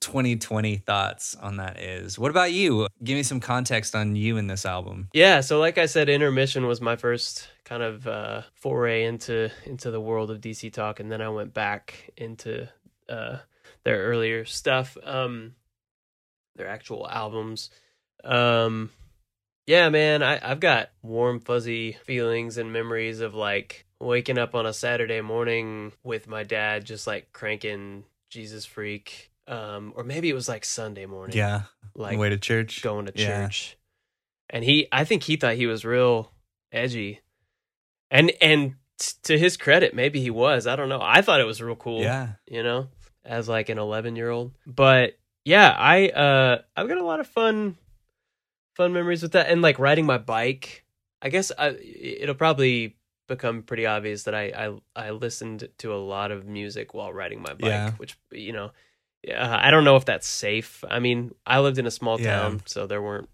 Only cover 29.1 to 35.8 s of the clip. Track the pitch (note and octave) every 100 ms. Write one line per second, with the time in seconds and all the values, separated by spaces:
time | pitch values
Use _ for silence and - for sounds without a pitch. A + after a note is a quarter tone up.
29.1 | - - _ - A#2 G#2+ G#2 G#2 - A#2+
30.1 | D3 E3 C3 A#2+ A2+ - - A2 G2+ G2
31.1 | F#2+ F#2+ G#2+ G#2 G#2 G2+ _ G#2 - G#2
32.1 | G#2+ G#2 G2+ - A2+ A2 - A#2 G#2 G2+
33.1 | G2 G#2+ G#2 G2+ G2+ - - _ _ _
34.1 | _ _ _ - B2 A#2 D3 D3 C3 D3+
35.1 | - - - B2 A#2 B2 A2+